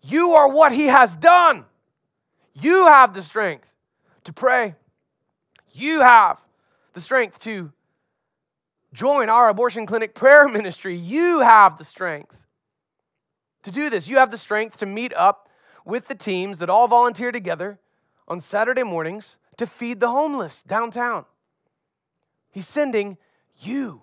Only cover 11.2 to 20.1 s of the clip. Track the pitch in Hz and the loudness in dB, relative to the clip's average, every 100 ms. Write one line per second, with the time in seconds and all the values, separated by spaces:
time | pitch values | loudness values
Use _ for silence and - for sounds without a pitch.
11.2 | 349 330 240 220 196 151 160 - 180 147 | -2 2 4 6 6 2 -20 -12 -12 -12
12.2 | - _ _ _ _ _ _ _ _ _ | -18 _ _ _ _ _ _ _ _ _
13.2 | _ _ _ _ - 190 294 254 151 262 | _ _ _ _ -14 -10 -8 -8 -2 0
14.2 | 262 226 - 214 220 _ 202 202 247 - | 0 -2 -8 -8 -8 _ -12 -10 -10 -2
15.2 | 185 196 _ _ _ _ - 233 _ 226 | -2 -2 _ _ _ _ -12 -12 _ -14
16.2 | - 185 190 180 175 202 240 240 240 190 | -8 -8 -8 -10 -2 0 2 2 0 -4
17.2 | 247 233 180 165 190 202 _ _ _ _ | -10 -10 -10 -10 -12 -14 _ _ _ _
18.2 | _ 175 - 202 226 254 233 170 160 208 | _ -16 -8 -6 -4 -4 -6 -8 -10 -12
19.2 | - _ _ - - _ 240 220 233 | -20 _ _ -12 -12 _ -14 -6 -4